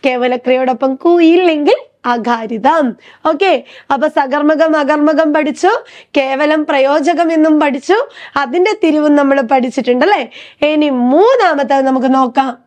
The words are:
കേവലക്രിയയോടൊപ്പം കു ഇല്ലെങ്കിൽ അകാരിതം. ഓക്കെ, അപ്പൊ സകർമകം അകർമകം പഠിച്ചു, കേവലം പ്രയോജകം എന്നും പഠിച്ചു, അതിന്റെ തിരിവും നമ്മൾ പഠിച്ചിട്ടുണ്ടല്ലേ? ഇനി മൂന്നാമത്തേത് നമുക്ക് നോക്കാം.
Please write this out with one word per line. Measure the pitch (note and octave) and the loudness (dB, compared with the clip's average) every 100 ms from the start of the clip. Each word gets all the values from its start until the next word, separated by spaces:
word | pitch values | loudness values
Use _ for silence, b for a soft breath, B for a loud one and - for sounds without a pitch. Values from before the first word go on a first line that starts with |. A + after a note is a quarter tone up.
| C4 | -4
കേവലക്രിയയോടൊപ്പം | B3 B3 B3 B3 B3+ B3+ B3 C4+ C4 | -2 -2 -2 -2 -2 0 -2 -4 -2
കു | E4+ F4 D#4+ | 0 4 4
ഇല്ലെങ്കിൽ | F4 F4+ D4+ D4 C5 - _ B3 | 4 2 0 0 -2 -4 _ -4
അകാരിതം. | A#3+ A3+ A#3 A3 A3 B3+ E4 C4 - b b D#4 | -4 -2 -4 -4 -2 0 0 -2 -6 b b -4
ഓക്കെ, | D4+ F#4+ C#4 B B B | 0 0 0 B B B
അപ്പൊ | C#4 D4+ D#4 | -2 -2 -2
സകർമകം | C4+ D4 D4 D#4 D#4+ D#4 | -2 0 0 2 2 0
അകർമകം | C#4 D4+ D4 D4+ D#4+ | 0 0 0 0 0
പഠിച്ചു, | D4+ D4+ - F4+ B4 B B B C#4+ | 0 -2 0 0 0 B B B -4
കേവലം | C4+ C4+ D4+ D#4 D4+ | -2 -2 0 0 0
പ്രയോജകം | C#4+ C4+ D4+ D4 D#4+ E4+ D#4+ | 0 2 2 0 0 0 2
എന്നും | D#4+ D4+ | 2 2
പഠിച്ചു, | C#4+ B3+ - G#4 C#5 B B C#4+ | 0 -2 0 -2 -2 B B -6
അതിന്റെ | C4+ E4 F#4+ G#4 | -2 0 0 0
തിരിവും | D#4+ D4+ D4+ D4 | -2 0 2 2
നമ്മൾ | C#4 C#4 A#3+ | 2 0 0
പഠിച്ചിട്ടുണ്ടല്ലേ? | C4+ B3 C4+ B3 B3 D#4+ G4 A#3 B B B D4+ | 0 0 -4 -2 0 2 0 -4 B B B -2
ഇനി | D#4 D4+ B3+ A#3+ | 0 0 0 0
മൂന്നാമത്തേത് | D4 A4 C5 F#4+ C#4+ C4+ C#4 C4+ | 2 4 2 0 0 0 0 0
നമുക്ക് | C4 B3 C4 | 0 0 0
നോക്കാം. | B3+ C4 C4+ A#3+ | 0 -2 -4 -8